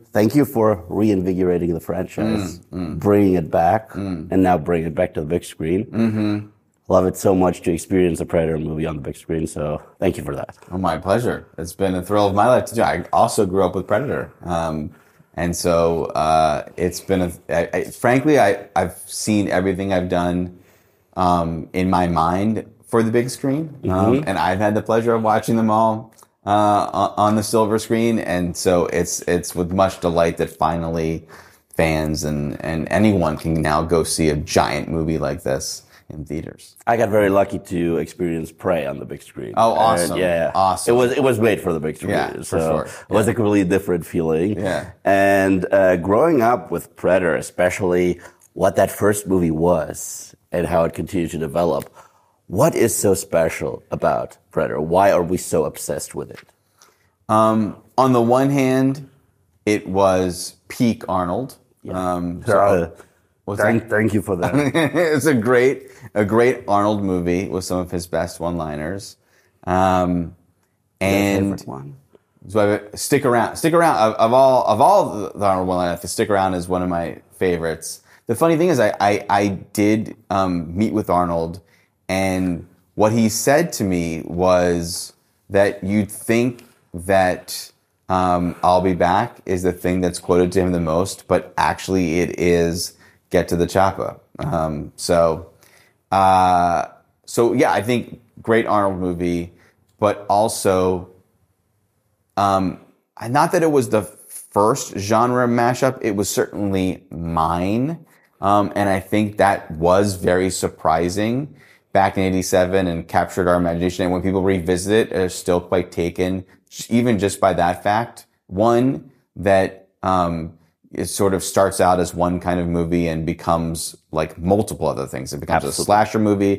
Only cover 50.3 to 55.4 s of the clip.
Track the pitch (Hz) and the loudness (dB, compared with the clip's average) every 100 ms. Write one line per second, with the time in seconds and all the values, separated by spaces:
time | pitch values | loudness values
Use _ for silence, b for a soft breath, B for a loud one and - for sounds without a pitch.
50.3 | _ _ 87 82 85 82 - 80 90 82 | _ _ -4 0 0 0 -2 -6 -4 -4
51.3 | 80 80 82 87 67 - b b b b | -4 -4 -2 0 -2 -6 b b b b
52.3 | b - 92 156 - 113 - 101 95 - | b -6 2 2 4 0 2 2 0 0
53.3 | 82 82 - 73 - - 82 82 62 60 | 0 0 -2 -8 -8 -10 -2 0 0 -4
54.3 | - _ 80 69 60 78 90 98 85 85 | -14 _ -4 -2 -2 0 4 4 4 0
55.3 | 90 | -2